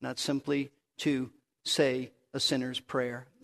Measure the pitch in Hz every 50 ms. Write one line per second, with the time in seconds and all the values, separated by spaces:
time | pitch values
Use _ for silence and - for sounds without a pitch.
0 | - 127 127 - - - 143 139 - - 143 143 139 139 - _ _ _ _ -
1 | - 151 143 131 131 120 - _ _ _ _ _ _ - - - 151 135 127 127
2 | 131 123 - _ _ _ - 135 - - 147 131 127 127 127 - - - - 131
3 | 123 123 120 120 127 - _ _